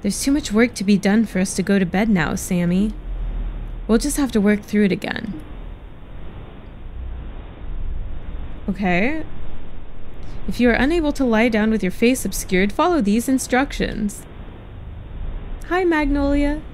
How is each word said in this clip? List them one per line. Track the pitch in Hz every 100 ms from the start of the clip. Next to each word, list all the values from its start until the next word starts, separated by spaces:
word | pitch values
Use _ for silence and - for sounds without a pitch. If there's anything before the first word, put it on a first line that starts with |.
There's | 208 196
too | -
much | 285 -
work | 208 240
to | -
be | 196 202
done | 196 214
for | 214 185
us | 185 -
to |
go | 180 202
to | 185
bed | 185 226
now, | 196 147
Sammy. | 185 - 180 175 180 214 214 - - - - - - - - -
We'll | 220
just | 294 285
have | 277
to | 233
work | 202 208
through | 208 208
it | 208
again. | 190 - - - 185 - - - - - - - - - - - - - - - - - - - - - - - - - - - - - - - - -
Okay. | 190 196 175 220 311 302 - - - - - - - - - - - -
If | 190
you | 240
are |
unable | 226 262 349 302
to | 285
lie | 262 220 240
down | 220 220
with | 220
your | 185
face | - 233 254
obscured, | - - - 185 202
follow | - 320 349
these | 208 214 233
instructions. | 262 - 247 277 - 196 - 208 - - - - - - - - - - - - - - - -
Hi, | 349
Magnolia. | 370 320 294 277 277 285 285 302 311